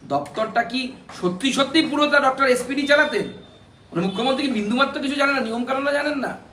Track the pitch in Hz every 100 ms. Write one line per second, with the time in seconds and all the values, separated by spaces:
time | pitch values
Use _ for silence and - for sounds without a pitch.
0 | - 202 196 - 220 233 233 247 254 -
1 | - - 180 - 269 247 269 320 247 285
2 | 294 285 269 262 269 247 247 277 269 294
3 | 294 214 156 - - - - - - 165
4 | 185 190 247 262 277 220 202 247 277 302
5 | 269 277 277 277 226 233 247 269 269 285
6 | 294 285 208 - -